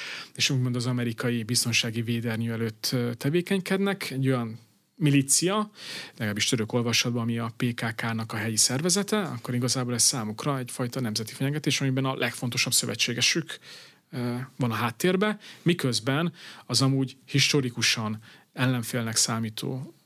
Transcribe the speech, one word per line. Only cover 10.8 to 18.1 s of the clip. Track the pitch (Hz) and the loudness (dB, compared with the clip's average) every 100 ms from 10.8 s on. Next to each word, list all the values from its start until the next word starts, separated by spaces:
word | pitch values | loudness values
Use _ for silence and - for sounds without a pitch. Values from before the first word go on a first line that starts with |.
| 123 131 | -4 -2
nemzeti | 117 107 110 | -2 -2 -6
fenyegetés, | - 139 147 151 139 | -2 -2 0 0 0
amiben | 135 131 135 | 2 0 0
a | - | 0
legfontosabb | 120 - 123 123 - | -2 -2 -4 -2 0
szövetségesük, | 117 120 113 - 120 - 175 131 - - - - - _ | 2 0 0 0 2 2 2 -2 -8 -16 -20 -20 -20 _
ö, | 131 120 123 131 - | -6 -4 -4 -6 -2
van | 123 | 0
a | 110 | 2
háttérben, | 117 - 180 185 214 214 - - | 0 2 2 4 2 -2 -8 -2
miközben | - 180 135 117 110 139 170 - - - - | 0 2 2 0 0 0 0 -4 -14 -16 -4
az | 110 | 2
amúgy | 135 135 131 - - | 4 4 0 -4 -2
historikusan | 139 131 147 127 120 113 - 110 | 2 4 4 2 0 0 2 -2